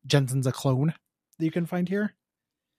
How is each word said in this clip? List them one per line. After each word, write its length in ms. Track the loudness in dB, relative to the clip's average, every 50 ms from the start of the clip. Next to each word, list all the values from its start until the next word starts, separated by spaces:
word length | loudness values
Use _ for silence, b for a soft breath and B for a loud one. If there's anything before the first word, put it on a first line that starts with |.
| -2
Jensen's 400 | 2 2 4 4 2 0 0 0
a 60 | 0
clone 420 | -2 0 0 2 2 2 2 0 -2 -4 _ _ _ _ _ _ _ -4
that 60 | -4
you 60 | -2
can 160 | -2 -2 -4
find 220 | -2 -2 -4 -2 -2
here? 260 | -2 -2 -2 -4 -6 _ _ _ _ _ _ _ _ _ _ _ _